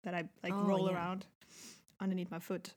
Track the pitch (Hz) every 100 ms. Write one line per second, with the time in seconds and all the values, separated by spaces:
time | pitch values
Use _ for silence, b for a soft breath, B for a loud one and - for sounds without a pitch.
0 | 185 175 160 _ 180 196 185 196 185 180
1 | 175 190 - _ B B B B B _
2 | 196 185 180 170 - 190 -